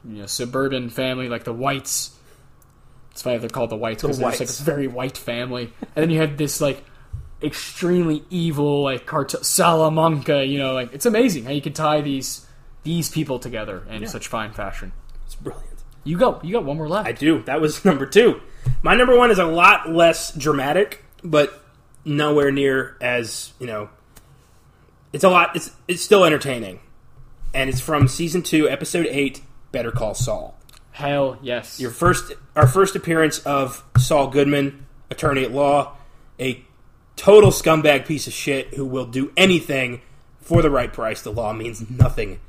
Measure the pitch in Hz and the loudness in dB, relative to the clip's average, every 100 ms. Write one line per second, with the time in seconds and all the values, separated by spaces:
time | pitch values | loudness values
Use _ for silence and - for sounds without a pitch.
0 | 120 107 101 - 120 131 135 131 123 123 | -16 -16 -10 -8 -6 -4 -2 -4 -6 -6
1 | 131 127 127 117 123 117 135 139 - - | -4 -4 -6 -8 -8 -4 -4 -4 -6 -8
2 | - _ _ _ - _ - _ - - | -8 _ _ _ -20 _ -20 _ -20 -20
3 | - - 127 120 113 135 113 110 113 110 | -20 -10 -6 -4 -6 -6 -6 -4 -6 -4
4 | 147 131 123 120 120 - 147 143 135 120 | -4 -2 -2 -4 -6 -4 -4 -2 -4 -6
5 | 131 - - 120 127 123 117 - - - | -8 -8 -8 -6 -6 -8 -8 -12 -8 -2
6 | 165 156 156 143 143 - 143 127 - - | 0 2 0 -2 -4 -2 -2 -2 -12 -20
7 | - - - - 151 - - - 175 180 | -16 -16 -14 -8 -8 -8 -14 -4 0 2
8 | 165 151 - 180 165 147 147 143 139 127 | 2 -2 -4 -4 -2 0 0 0 0 -4
9 | - 156 139 - - - 170 165 160 160 | -4 -4 -4 -6 -2 2 4 4 2 4
10 | 165 151 131 143 135 143 135 131 120 135 | 2 2 0 0 0 -2 -2 -4 -6 -2
11 | 240 220 254 156 117 147 151 151 156 151 | 0 4 2 0 -4 -6 -6 -2 0 0
12 | 143 135 127 - - - - - 151 170 | -2 -6 -6 -12 -16 -20 -20 -14 -6 -4
13 | 156 160 147 127 123 117 104 92 98 110 | -2 -4 -4 -6 -8 -10 -10 -12 -12 -12
14 | 110 117 - 113 107 104 98 - 95 - | -10 -10 -8 -8 -8 -8 -10 -8 -12 -14
15 | - - - - - - - - - - | -16 -14 -14 -12 -12 -12 -14 -16 -18 -14
16 | 143 175 254 - 165 226 143 151 156 196 | -8 0 0 0 -6 -4 -4 -6 -4 -4
17 | 151 120 147 147 110 147 151 147 196 143 | -4 0 2 2 0 -2 -2 2 0 0
18 | 135 196 233 - - - - - 156 208 | 4 6 6 2 -10 -6 -2 0 4 4
19 | 254 247 240 185 170 165 185 202 160 165 | 6 6 6 4 2 6 6 6 2 4
20 | 165 160 - 156 147 143 135 170 202 - | 4 4 -6 -4 -2 0 0 0 0 -4
21 | - - 175 151 143 - _ _ _ - | -20 -16 0 2 2 -4 _ _ _ -14
22 | 147 147 151 151 143 139 139 135 131 - | -4 0 2 4 4 2 2 0 -4 -6
23 | 123 123 113 - - - 127 107 104 _ | -2 -2 -4 -10 -14 -14 -10 -10 -12 _
24 | _ - _ - _ _ _ _ _ _ | _ -20 _ -20 _ _ _ _ _ _
25 | _ 147 185 180 175 165 - - - 175 | _ 2 4 4 2 -2 -10 -14 -8 -6
26 | - 202 170 151 139 123 101 92 - - | 4 6 6 4 -2 -6 -10 -14 -20 -20
27 | - - - - - 135 131 127 - 147 | -20 -20 -20 -8 -6 -2 -2 -4 -2 2
28 | 135 - 165 175 170 156 147 139 - 175 | 2 2 -4 -4 0 2 2 -2 -4 -4
29 | 160 139 139 - - - - 127 117 113 | -2 -2 -2 -6 -20 -20 -10 -8 -4 -4
30 | 110 - 123 - - - - - - - | -4 -4 -4 -4 -8 -18 -20 -20 -20 -8
31 | 143 143 135 113 135 120 - - 123 - | -4 -2 -2 -4 -8 -8 -8 -8 -8 2
32 | 175 175 - - - - 127 185 190 185 | 2 2 -4 -16 -6 4 6 6 2 0
33 | - 160 156 - 139 143 131 - - - | -2 2 2 0 -2 -2 -2 -8 0 2
34 | - 156 135 139 143 143 139 - - - | 4 2 2 2 2 2 -2 -6 -20 -20
35 | - - 156 135 127 131 143 143 135 - | -14 -4 -2 0 -2 0 2 2 0 -10
36 | - - - - 127 120 - _ - _ | -20 -20 -20 -6 -6 -6 -14 _ -20 _
37 | _ - - 214 127 - 165 160 147 139 | _ 2 8 10 10 6 2 4 4 2
38 | 113 147 - - - 135 127 131 135 127 | 0 -6 -6 -8 -4 -4 -6 -8 -6 -6
39 | 120 131 143 - 190 175 - 135 123 120 | -4 -4 -2 2 4 2 -2 -4 -4 -8
40 | - - _ _ - 170 156 135 120 - | -16 -20 _ _ 0 2 2 0 -4 -6
41 | 110 107 117 107 107 110 117 113 110 123 | -8 -8 -8 -6 -6 -6 -10 -12 -12 4
42 | 127 - 104 90 | 4 4 -6 -8